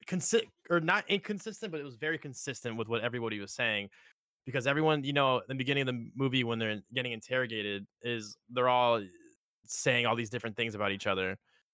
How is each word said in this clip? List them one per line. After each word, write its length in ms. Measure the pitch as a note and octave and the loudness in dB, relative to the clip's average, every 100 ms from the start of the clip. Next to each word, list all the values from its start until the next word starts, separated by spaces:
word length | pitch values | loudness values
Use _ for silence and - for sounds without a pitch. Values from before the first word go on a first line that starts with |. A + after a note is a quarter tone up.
| - | -6
consi-, 420 | F#3 - A3+ - _ - | -4 2 2 0 _ 0
or 100 | F3 | 2
not 280 | D#3+ G3+ - | 4 0 2
inconsistent, 640 | G3+ - G3+ A3 - G#3+ | -2 -2 -8 -10 -10 -8
but 80 | D#3 | -8
it 40 | |
was 120 | C#3+ A2+ | -10 -6
very 220 | D3+ D#3 | -4 -2
consistent 580 | C#3+ B2 C#3+ B2 A#2+ A2+ | -6 -8 -8 -6 -4 -4
with 120 | A2 | -2
what 140 | A#2 | 0
everybody 380 | A#2 A#2+ A2+ G#2 | 0 -2 -4 -4
was 120 | G2 | -6
saying. 380 | - A#2 G#2 G2 - - _ _ _ - | -2 0 0 -4 -12 -20 _ _ _ -6
Because 200 | C3 B2+ | -2 0
everyone, 380 | D3 D#3 D3+ | 2 4 2
you 80 | C#3 | 2
know, 260 | C#3+ C3+ B2+ | 4 4 4
in 60 | - | 0
the 60 | C3+ | -4
beginning 260 | B2+ C#3 | 0 0
of 120 | C3 | 0
the 160 | B2 A2+ B2+ | -2 -4 -2
movie 280 | C3+ C3 | 2 2
when 140 | A#2 A2+ | 2 0
they're 240 | A2 G#2+ - | -2 -4 -6
getting 180 | B2+ B2 | -6 -4
interrogated, 760 | A2 - B2+ B2 A2 G2+ G2+ G2+ _ | -6 -2 -2 0 -4 -4 -6 -10 _
is 360 | A#2+ A#2 G#2+ - - | -6 -6 -6 -16 -6
they're 180 | B2 B2 | 2 4
all 340 | B2 A#2+ A#2 F#2+ F2 - _ _ _ - | 6 4 2 -2 -14 -20 _ _ _ -10
saying 400 | - C#3 B2 A#2+ | -2 2 4 4
all 100 | A#2 | 2
these 140 | A2 | 0
different 260 | A#2 A2+ G#2 | -4 -4 -4
things 180 | A2+ | -4
about 180 | G#2 G2+ | -2 -2
each 140 | G2 G#2 | 0 0
other. 320 | F#2+ F#2 G2+ _ _ _ | 0 0 -4 _ _ _